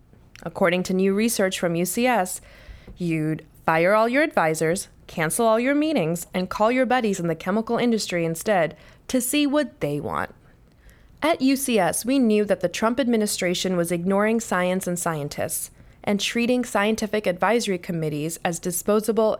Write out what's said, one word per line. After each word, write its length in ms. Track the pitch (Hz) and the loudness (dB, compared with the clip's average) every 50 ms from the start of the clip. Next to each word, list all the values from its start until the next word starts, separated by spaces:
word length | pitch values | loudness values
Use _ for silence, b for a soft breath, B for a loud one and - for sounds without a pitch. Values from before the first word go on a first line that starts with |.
| _ _ - - - - - - | _ _ -20 -20 -20 -20 -20 -14
According 400 | - 170 - - 196 170 180 185 180 | -14 -8 -2 0 2 2 2 0 -2
to 80 | - | -2
new 220 | 185 185 196 196 196 | 0 2 2 2 2
research 420 | 208 226 233 - - 196 190 190 | 2 0 0 0 0 0 0 0
from 200 | - 190 170 165 | -2 -2 0 0
U 80 | 170 180 | 0 -2
C 200 | 175 - 233 240 | -2 0 0 2
S, 360 | 254 240 202 185 180 - - B B B B B B B B B B B | 2 2 2 0 -2 -4 -12 B B B B B B B B B B B
you'd 500 | - 180 165 160 160 156 156 156 160 - - - - - | -6 -2 -2 0 0 0 -2 -2 -4 -8 -16 -14 -6 -2
fire 300 | 165 160 165 170 190 214 | 0 2 4 4 4 4
all 140 | 220 226 240 | 4 4 2
your 160 | 247 285 320 | 2 2 2
advisors, 640 | 320 - 196 165 160 160 - 165 160 175 196 - - - - - | 2 2 2 2 2 2 0 0 0 0 -2 -4 -12 -18 -20 -20
cancel 400 | - - 175 156 160 - - 233 | -10 -6 -4 -2 -2 0 2 2
all 140 | 226 220 233 | 2 2 2
your 140 | 247 269 285 | 2 2 2
meetings, 520 | 294 302 320 302 220 156 160 175 170 - - - | 2 0 0 0 0 0 0 -2 -4 -6 -6 -4
and 160 | 185 185 - | -4 -4 -4
call 220 | - - 208 233 | -2 0 2 2
your 120 | 254 262 262 | 2 2 2
buddies 360 | 220 254 254 226 202 190 180 | 2 2 0 0 0 -2 0
in 80 | 170 170 | -2 -2
the 80 | 160 | -2
chemical 420 | 160 - 185 202 226 220 - 233 220 | -2 -2 -2 -2 -2 0 0 -2 0
industry 460 | 240 240 226 208 - - 180 170 165 | 2 2 0 0 -2 -2 -2 -2 -2
instead 520 | 165 165 - - 220 202 180 156 151 - B B B B B B | -2 -2 -2 0 2 2 2 2 0 -2 B B B B B B
to 140 | - - 254 | -2 -2 -2
see 260 | 240 - 294 294 294 | 0 0 0 0 2
what 340 | 269 285 302 285 - - - | 2 2 0 0 -2 -4 -6
they 200 | 156 147 147 147 | -4 -4 -4 -4
want. 340 | - 98 78 76 - - - - - - - - - _ b b b b b b b b b b | -4 -4 -4 -4 -6 -6 -8 -16 -20 -20 -20 -20 -20 _ b b b b b b b b b b
At 180 | 277 311 330 - | 0 0 0 2
U 140 | 262 269 277 | 2 2 2
C 240 | 262 - 262 233 202 | 2 0 0 2 2
S, 260 | 175 160 160 - - | 2 2 0 -2 -2
we 140 | 233 277 277 | 0 2 2
knew 260 | 240 220 214 208 208 | 4 4 4 2 2
that 140 | 202 185 - | 0 0 0
the 100 | - 170 | 0 -2
Trump 300 | - - 220 226 240 277 | -2 0 0 0 0 0
administration 800 | 269 240 233 220 208 208 - - 190 175 180 - - 185 185 | 0 2 2 0 0 0 -2 -2 -2 -2 -2 0 -2 0 0
was 160 | 175 170 170 | 0 0 0
ignoring 480 | 180 170 175 196 196 202 208 220 226 226 | -2 -2 0 0 0 2 2 2 0 0
science 480 | 220 - 196 180 180 180 185 190 - 185 | -2 -2 -2 0 0 0 0 -2 -2 -4
and 100 | 175 175 | -4 -2
scientists 720 | - 175 160 147 143 147 - - 98 151 - - - - b b b b b b | -2 -4 -4 -4 -6 -6 -6 -6 -6 -4 -4 -8 -8 -10 b b b b b b
and 160 | b 208 208 196 | b -2 -2 0
treating 460 | - - - 233 240 233 247 247 233 | -2 -2 -2 0 0 2 2 0 0
scientific 640 | - - 202 202 220 220 - 220 202 - 214 - 190 | -2 0 0 0 0 0 -2 -2 -2 -2 -2 0 -2
advisory 500 | 175 175 185 202 233 240 202 202 185 180 | 0 0 2 2 2 2 0 0 -4 -4
committees 600 | - - 170 160 156 151 151 147 151 165 - - - | -4 -4 -4 -2 -2 -2 -2 -4 -4 -6 -6 -4 -4
as 140 | 180 170 - | -4 -4 -4
disposable 800 | - 180 170 - - 208 208 220 208 233 202 226 220 214 - | -4 -4 -4 -4 0 0 0 0 2 0 2 2 2 2 2